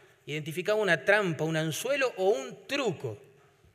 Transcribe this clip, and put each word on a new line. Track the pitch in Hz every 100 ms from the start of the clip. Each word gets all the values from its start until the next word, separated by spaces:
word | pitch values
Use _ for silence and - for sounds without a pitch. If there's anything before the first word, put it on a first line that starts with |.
| - _ -
Identificaba | 151 156 160 180 214
una | 202 165 165
trampa, | 208 196 139 156
un | 160
anzuelo | 160 147 240 285 254 -
o | 190
un | 247 254 202 -
truco. | 285 247 156 120 104 - - _ _ _